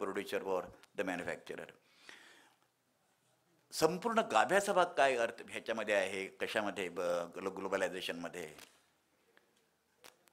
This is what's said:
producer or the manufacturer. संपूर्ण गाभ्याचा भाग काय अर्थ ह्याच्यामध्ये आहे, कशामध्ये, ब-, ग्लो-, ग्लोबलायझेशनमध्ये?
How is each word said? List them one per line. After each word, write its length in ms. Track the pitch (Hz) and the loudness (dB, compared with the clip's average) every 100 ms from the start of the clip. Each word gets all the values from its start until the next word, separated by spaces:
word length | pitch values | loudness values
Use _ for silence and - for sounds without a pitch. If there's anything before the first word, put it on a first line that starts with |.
producer 380 | 98 98 92 98 | -2 -4 -2 -2
or 180 | 95 92 - - - - | 0 -2 -2 -12 -12 -4
the 60 | |
manufacturer. 680 | 92 87 85 76 - 80 80 - _ _ - - - - - _ _ _ _ _ _ _ _ _ _ _ - | -4 -2 -4 -6 -8 -12 -12 -16 _ _ -20 -20 -20 -20 -20 _ _ _ _ _ _ _ _ _ _ _ -10
संपूर्ण 460 | - 160 180 233 220 | 2 2 2 0 2
गाभ्याचा 540 | - 110 123 190 196 | 4 4 6 4 4
भाग 140 | 185 175 | 2 4
काय 300 | - 139 120 | 6 4 4
अर्थ 260 | 113 - - | 0 -2 -10
ह्याच्यामध्ये 460 | 110 - 113 107 | -8 -4 -2 2
आहे, 320 | 101 95 98 95 | 2 2 -2 -6
कशामध्ये, 600 | - 95 110 104 95 87 | -4 -2 0 0 -2 -4
ब-, 120 | 85 87 87 85 85 | -2 0 0 -2 -6
ग्लो-, 200 | 95 92 | -6 -4
ग्लोबलायझेशनमध्ये? 960 | 95 98 92 92 92 85 85 87 78 76 - _ _ _ _ _ _ _ _ _ _ _ _ _ - _ _ | -2 0 0 -2 -6 -6 -6 -8 -12 -14 -20 _ _ _ _ _ _ _ _ _ _ _ _ _ -20 _ _